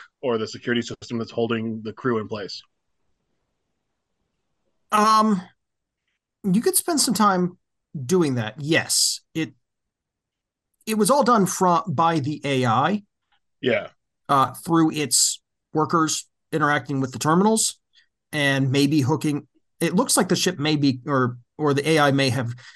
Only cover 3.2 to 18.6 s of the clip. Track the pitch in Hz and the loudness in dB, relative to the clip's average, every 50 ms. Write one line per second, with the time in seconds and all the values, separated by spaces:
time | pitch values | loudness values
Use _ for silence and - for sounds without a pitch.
3.2 | _ _ _ _ _ _ _ _ _ _ _ _ _ _ _ _ _ _ _ _ | _ _ _ _ _ _ _ _ _ _ _ _ _ _ _ _ _ _ _ _
4.2 | _ _ _ _ _ _ _ _ _ _ _ _ _ - 214 208 208 220 220 214 | _ _ _ _ _ _ _ _ _ _ _ _ _ -2 0 2 4 4 4 4
5.2 | 220 220 202 180 - - _ _ _ _ _ _ _ _ _ _ _ _ _ _ | 4 2 0 -2 -4 -8 _ _ _ _ _ _ _ _ _ _ _ _ _ _
6.2 | _ _ _ _ - 196 175 226 - 381 359 - - 359 330 262 - 269 208 - | _ _ _ _ -2 0 0 2 2 0 0 0 0 -2 -2 0 0 0 0 2
7.2 | 214 202 185 180 180 180 - _ _ _ _ _ _ _ - 151 127 120 185 185 | 2 2 2 2 0 -2 -4 _ _ _ _ _ _ _ -12 -10 -4 0 2 2
8.2 | 165 143 127 120 107 107 - - 123 151 160 135 - - - - - - - - | 2 2 0 -2 -4 -6 -8 -8 -4 0 0 0 0 0 -2 -2 0 -2 -4 -6
9.2 | _ _ - 160 156 - - _ _ _ _ _ _ _ _ _ _ _ _ _ | _ _ -8 -6 -6 -8 -10 _ _ _ _ _ _ _ _ _ _ _ _ _
10.2 | _ _ _ _ _ _ _ _ _ _ _ _ _ 220 220 208 214 202 269 294 | _ _ _ _ _ _ _ _ _ _ _ _ _ -4 -2 0 2 4 4 4
11.2 | 233 247 240 214 185 180 - - 185 180 170 165 - 180 135 165 165 165 165 156 | 4 4 4 4 2 2 0 0 2 2 2 2 0 -2 -2 0 0 2 0 0
12.2 | 127 151 147 - - 143 135 131 127 120 110 123 143 170 208 208 - _ _ _ | -2 -4 -6 -6 -4 -2 -2 0 2 2 2 2 2 0 0 -2 -6 _ _ _
13.2 | _ _ _ _ _ _ _ _ - 127 113 101 90 - _ _ _ _ _ _ | _ _ _ _ _ _ _ _ -2 -2 -2 -2 -2 -6 _ _ _ _ _ _
14.2 | _ - 139 139 131 - - - - 170 165 165 160 160 - 151 147 123 - - | _ 0 2 2 2 0 -2 -6 -4 0 2 2 2 2 0 -2 -4 -2 0 0
15.2 | - - - - _ _ _ _ _ _ - 156 156 - 175 165 160 151 - - | 0 0 -4 -6 _ _ _ _ _ _ -2 -2 0 0 2 0 0 0 -2 -6
16.2 | - _ _ _ _ _ - 156 151 143 147 143 123 - 143 135 135 127 131 113 | -10 _ _ _ _ _ -4 -2 0 0 0 -2 -2 -4 -4 -4 -4 -4 -4 -2
17.2 | - 151 160 180 196 220 220 220 - - - _ _ _ _ _ _ _ _ _ | 0 2 2 4 4 4 2 0 0 -4 -6 _ _ _ _ _ _ _ _ _
18.2 | _ _ - 151 143 139 139 135 | _ _ -4 -2 0 0 2 0